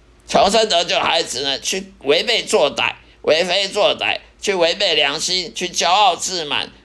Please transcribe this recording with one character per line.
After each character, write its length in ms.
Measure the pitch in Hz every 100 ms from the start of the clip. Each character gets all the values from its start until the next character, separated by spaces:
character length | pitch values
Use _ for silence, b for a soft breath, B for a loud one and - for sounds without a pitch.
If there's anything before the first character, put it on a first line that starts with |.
| _ _ -
重 220 | - 180
生 180 | 220 214
得 160 | 175
救 120 | 180 175
的 60 |
孩 200 | 156 165
子 180 | 160 -
呢， 180 | 139 131
去 360 | - 190 190 -
违 220 | 135 165
背 200 | 220 208
作 280 | 160 208 143
歹、 260 | - 117 - b b
为 200 | - 156
非 220 | 180 185 190
作 300 | 196 160 120
歹， 240 | 104 - - _
去 100 | -
违 220 | 190 170
背 200 | 190 196
良 240 | 156 139 156
心， 360 | 151 185 160
去 160 | - 180
骄 200 | 160 175
傲 240 | 196 202
自 300 | 165 - 180
满， 260 | 151 120 - -